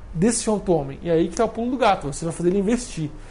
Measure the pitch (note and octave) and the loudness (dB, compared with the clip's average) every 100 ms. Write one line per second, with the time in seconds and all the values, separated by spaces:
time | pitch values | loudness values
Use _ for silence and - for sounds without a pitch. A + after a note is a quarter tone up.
0 | - E3 G#3+ A3+ - G#3 F#3+ D#3+ C#3 C3+ | -8 2 2 2 0 0 2 0 0 -6
1 | E3+ D#3+ F3+ - A3 A3+ A#3+ B3+ A#3 F#3+ | 0 2 2 2 0 0 -2 2 2 2
2 | C#3+ C3+ E3 D#3 F3 G3+ G3 A#3+ - - | -2 -6 -6 0 2 2 2 0 -2 -6
3 | D3 - - | -6 -8 -16